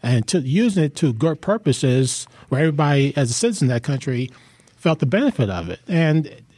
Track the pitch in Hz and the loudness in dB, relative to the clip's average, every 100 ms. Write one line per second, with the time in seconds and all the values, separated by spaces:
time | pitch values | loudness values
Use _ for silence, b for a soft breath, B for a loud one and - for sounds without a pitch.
0 | 120 123 110 180 131 160 240 190 156 - | 2 0 2 -2 0 2 2 2 0 0
1 | 151 110 160 156 - 214 156 127 135 127 | -2 0 -2 -2 -2 -2 0 0 2 2
2 | 127 - - B B 131 160 147 147 143 | 0 -4 -12 B B 0 0 2 2 2
3 | 139 143 123 120 233 202 131 120 120 135 | 2 0 -2 0 -2 0 0 0 -2 -6
4 | - 123 123 b b b b b 170 156 | -4 -6 -6 b b b b b -2 0
5 | 139 190 277 - 107 90 165 - - 170 | 0 2 0 0 -2 -2 -6 -10 -4 0
6 | 165 156 147 - - | 2 2 -2 -10 -20